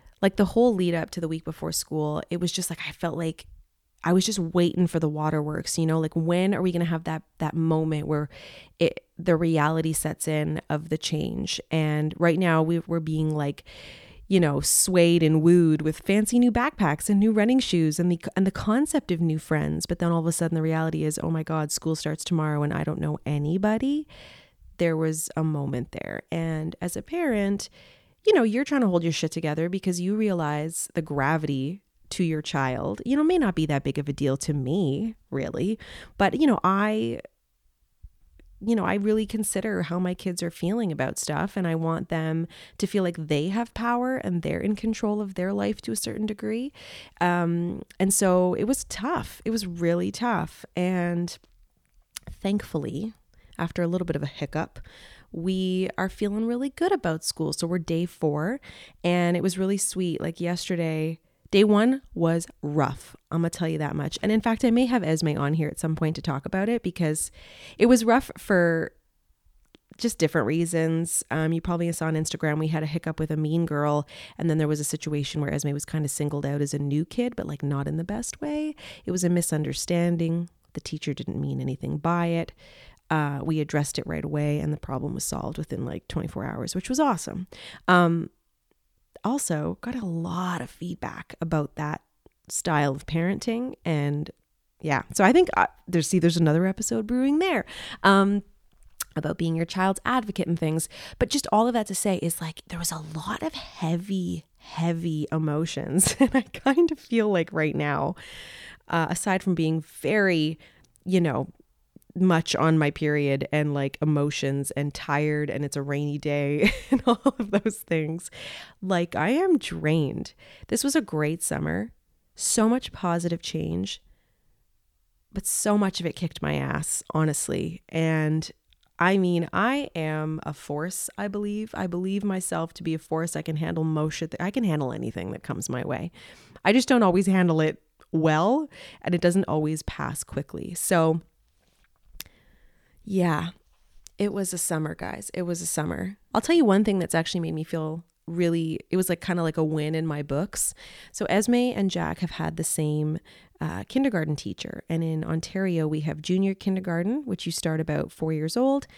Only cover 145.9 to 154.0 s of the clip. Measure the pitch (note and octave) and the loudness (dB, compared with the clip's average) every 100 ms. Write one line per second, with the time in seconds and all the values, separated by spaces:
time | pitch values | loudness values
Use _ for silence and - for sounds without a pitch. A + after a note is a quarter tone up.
145.9 | - F#3 G3+ _ A3 - E4+ A#3+ G3 G#3+ | -4 -6 -10 _ -2 4 6 6 6 4
146.9 | G3 F3 E3 E3 F3+ E3 D#3+ D#3 E3 D#3 | 2 0 0 0 -2 -4 -4 -6 -4 -4
147.9 | D#3+ E3+ _ - E3+ E3+ E3+ D#3+ D#3+ - | -8 -12 _ -8 0 2 2 -2 -6 -2
148.9 | F#3 F3+ E3+ - F3+ E3 D#3 D#3 D#3 D3+ | 0 0 -2 -2 -2 0 0 0 0 -2
149.9 | D#3+ D#3+ D3 D3 C#3+ G3 - - - - | -2 -2 -4 -4 -4 -4 -4 -4 -6 -14
150.9 | - - - - G3 G#3+ A#3+ B3 - G3 | -20 -14 -6 0 2 4 4 2 0 0
151.9 | F3+ E3 D#3+ E3+ - D#3+ D#3+ D#3+ - D3+ | 0 -2 -2 -6 -4 -6 -4 -4 -2 0
152.9 | D3+ D3+ D#3+ - - - - D#3+ F3 - | 0 -2 -4 -8 -20 -20 -10 -8 -8 -4
153.9 | C4 | 0